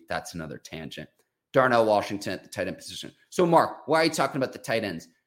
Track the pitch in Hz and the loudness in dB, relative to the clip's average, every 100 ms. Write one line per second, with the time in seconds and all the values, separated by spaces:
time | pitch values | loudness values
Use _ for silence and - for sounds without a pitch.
0 | - 85 - 85 78 58 - 80 78 - | -6 -6 -6 -10 -10 -12 -14 -14 -12 -14
1 | 76 _ _ _ _ 135 131 120 110 104 | -16 _ _ _ _ 2 4 4 4 4
2 | 98 101 101 90 - - 92 - - 87 | 2 -4 -6 -8 -8 -6 -6 -8 -12 -14
3 | - - _ - 175 165 113 - - 156 | -14 -18 _ 0 4 6 4 0 0 2
4 | 165 - 135 - 127 - - 113 104 82 | 2 2 -2 0 -4 -4 -4 -2 -2 -6
5 | - _ | -12 _